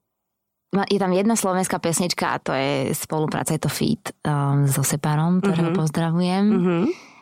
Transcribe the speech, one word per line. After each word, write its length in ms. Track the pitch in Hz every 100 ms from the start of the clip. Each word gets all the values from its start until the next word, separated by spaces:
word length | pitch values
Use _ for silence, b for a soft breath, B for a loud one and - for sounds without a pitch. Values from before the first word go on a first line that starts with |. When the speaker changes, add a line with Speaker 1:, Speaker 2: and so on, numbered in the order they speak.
| _ _ _ _ _ _ _
Speaker 1:
ma-, 140 | 196 190
je 140 | 202
tam 120 | 190
jedna 240 | 185 208 220
slovenská 440 | 190 185 180 180
pesnička 460 | 165 165 180 - 160
a 100 | 139
to 140 | -
je 200 | 135 139 139 131
spolupráca, 640 | 160 - 156 151 151 - 156
je 60 |
to 100 | 151
feat, 320 | - 156 - - -
um, 440 | - 147 139 143 139
so 160 | 139
Separom, 580 | 135 147 160 151 165 180
ktorého 320 | 196 170 170
Speaker 2:
Mhm. 60 | 175
Speaker 1:
pozdravujem. 680 | 156 165 165 165 180 185 208
Speaker 2:
Mhm. 360 | 214 180 170 240 B B B